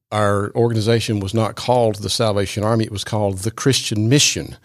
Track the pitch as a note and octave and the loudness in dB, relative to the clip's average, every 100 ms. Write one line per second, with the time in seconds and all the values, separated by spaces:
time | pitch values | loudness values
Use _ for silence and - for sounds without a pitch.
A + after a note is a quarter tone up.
0 | _ G#2+ G#2 G2+ G#2 B2 A#2 A2+ G#2+ A#2 | _ 0 2 2 0 0 0 2 2 0
1 | A2 G#2 G2 A2+ G#2+ - - B2 A2+ G#2 | 0 -2 -2 0 -2 -2 0 2 2 0
2 | G#2+ - A2+ G2+ G2 - G#2+ A#2 A2 G2+ | -4 -2 0 0 -2 -2 0 2 0 -4
3 | - G#2+ G2+ F#2+ G2 - C#3 B2+ - A2 | -6 -2 -2 -2 -6 -2 0 0 0 -2
4 | A2 C#3+ - - - - | 2 4 2 0 -6 -14